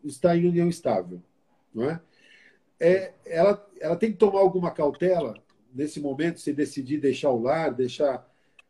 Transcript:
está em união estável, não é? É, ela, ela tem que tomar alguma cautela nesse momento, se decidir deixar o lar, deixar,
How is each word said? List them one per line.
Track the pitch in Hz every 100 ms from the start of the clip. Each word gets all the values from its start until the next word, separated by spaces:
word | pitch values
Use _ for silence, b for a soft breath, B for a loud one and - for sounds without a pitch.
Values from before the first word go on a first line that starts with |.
está | 147 - 180
em | 170 175
união | 175 175
estável, | 165 135 101 90 90 - _ _ _ _
não | 113
é? | 131 165 - b b b b b _ -
É, | 165 185 185 - -
ela, | 165 190 202 - -
ela | 156 175
tem | 220
que | 214
tomar | 208 196
alguma | 190 185 175
cautela | - 147 - 180 180 135 107 _ _ _
nesse | 123 151 -
momento, | 143 135 165 165
se | -
decidir | 143 147 - 127 147
deixar | 135 131 147
o | 120
lar, | 123 - 156
deixar, | 127 127 - 147 127 - b b b